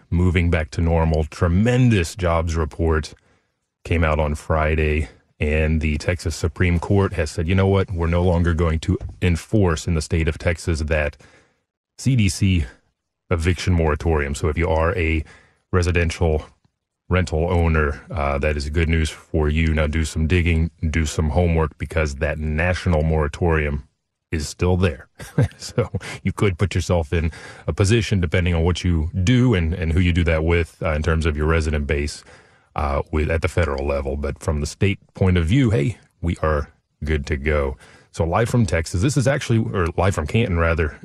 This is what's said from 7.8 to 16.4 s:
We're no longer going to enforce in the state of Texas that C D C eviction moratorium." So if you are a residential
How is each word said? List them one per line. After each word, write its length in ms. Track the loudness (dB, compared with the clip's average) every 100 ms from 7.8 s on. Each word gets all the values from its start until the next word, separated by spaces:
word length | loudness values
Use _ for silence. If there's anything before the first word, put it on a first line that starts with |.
| 0
We're 160 | -2 0
no 160 | 2
longer 320 | 2 2 2 2
going 240 | 0 0
to 180 | -2 -2 -4 -2
enforce 640 | 0 0 0 2 2 0 -2
in 80 |
the 80 | -2
state 260 | 0 -2 -2
of 120 | -2
Texas 400 | -4 -4 -4 -4
that 380 | -2 -2 -2 -6 -20 _ _ _ _ _ _ -6
C 160 | 0 2
D 140 | 2
C 360 | 2 2 2 0 -8 _ _ _ _ -4
eviction 440 | -2 0 0 0
moratorium." 600 | 2 2 0 0 0 -2
So 140 | -2 -4
if 100 | -2
you 100 | 0
are 300 | 2 0 0
a 260 | 0 -2 -4 -14 _ _ -2
residential 720 | 0 2 2 0 0 0 0